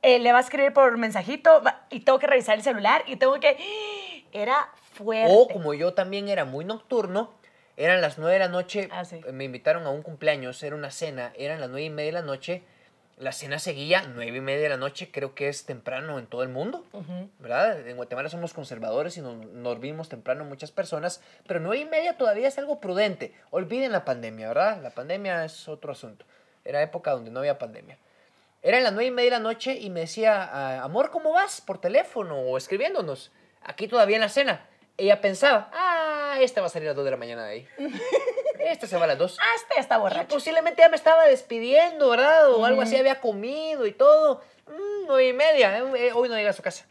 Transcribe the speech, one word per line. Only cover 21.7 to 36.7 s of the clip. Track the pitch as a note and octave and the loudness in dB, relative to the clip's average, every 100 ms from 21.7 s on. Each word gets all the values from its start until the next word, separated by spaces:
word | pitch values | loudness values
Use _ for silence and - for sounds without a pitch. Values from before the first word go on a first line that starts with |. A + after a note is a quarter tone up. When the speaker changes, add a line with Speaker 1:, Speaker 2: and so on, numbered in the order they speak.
| A#3+ | -6
Speaker 2:
y | D4+ | -2
media | D#4+ E4+ E4+ | -2 -2 0
todavía | B3 G#3 C4 | 0 0 -2
es | C4+ | -4
algo | C#4+ D4 | -6 -6
prudente. | G3 F3+ G#3+ F3+ A2+ _ _ | -4 0 0 -2 -12 _ _
Olviden | E3 F3+ A#3+ C4 | -6 -4 -4 -2
la | G3+ - | -4 -4
pandemia, | B2+ A2+ A2 A2 | -6 -8 -12 -6
¿verdad? | B2 G3 G3+ | 0 0 -2
La | C3 | -10
pandemia | - C3+ F#3+ G3 F3 D#3+ | -12 -8 -8 -6 -6 -6
es | D#3+ - | -12 -16
otro | D3+ D3+ | -14 -12
asunto. | C3+ A#2 G#2 _ _ _ _ - | -14 -16 -20 _ _ _ _ -8
Era | C#3+ | -4
época | D3+ E3+ E3 | -4 -4 -4
donde | C3+ A2+ | -6 -6
no | A#2+ | -6
había | C#3+ C3+ | -4 -4
pandemia. | A#2+ A2 - C3+ _ _ _ _ _ _ | -8 -14 -20 -20 _ _ _ _ _ _
Eran | E3+ A#3 | 2 4
las | B3 | 2
nueve | G3+ B3+ | 0 -2
y | |
media | B3 B3 | 2 2
de | A#3+ | 2
la | |
noche | A3 A3+ B3+ C4 | -2 -6 -6 -8
y | G#3 | -8
me | F3 | -8
decía, | E3 - A3 G#3 F#3 | -8 0 2 2 -2
ah, | C3+ C3+ C3 | -6 -6 -6
"Amor, | C3+ F#3 D4+ | -4 -2 -2
¿cómo | E4+ D#4 | -2 0
vas?", | E4 G4 - | 2 0 -4
por | - F#3 | -12 -6
teléfono | F3+ B3 F#4 B3+ F#3+ C#3+ | 0 0 0 -6 -8 -6
o | B2+ B2+ | -4 -4
escribiéndonos. | - G3 D4 F#4+ F3 C3 - _ _ _ | -4 -4 -2 -4 -6 -10 -14 _ _ _
Aquí | - - G3+ | -18 -12 -2
todavía | A#3+ G3+ A3 | 4 4 4
en | |
la | G#3+ | 0
cena. | C#4 C#4 F3 - _ _ - | 0 0 -2 -8 _ _ -4
Ella | G3 G3+ | 2 4
pensaba, | G3+ F#3+ C#4+ A#3 G3+ | 2 2 4 4 0
"Ah, | D#4+ F#4 E4+ D#4 D4+ D4 C#4 | -2 0 0 -2 -4 -4 2
esta | B3+ A#3 | 2 2
va | |
a | |
salir | F3+ | -4